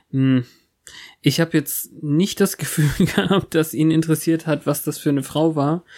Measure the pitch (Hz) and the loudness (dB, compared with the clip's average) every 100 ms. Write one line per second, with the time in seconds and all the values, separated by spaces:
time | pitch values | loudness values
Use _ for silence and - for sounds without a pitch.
0 | _ 135 131 131 120 _ _ _ - - | _ 0 2 2 -2 _ _ _ -20 -20
1 | - _ 147 135 165 160 147 - - - | -20 _ 0 0 0 0 -2 -6 -10 -8
2 | 151 147 202 - 196 - 135 - 147 - | -2 0 0 0 -2 -2 -4 0 0 2
3 | 175 - 185 196 - 160 156 156 156 160 | 0 2 2 0 0 0 0 2 2 2
4 | 160 156 - 160 165 151 - 147 - 143 | 2 0 0 -2 -2 -2 -2 -4 -4 -4
5 | 151 143 131 147 165 156 139 170 - | -2 -2 -2 0 0 0 0 -2 -6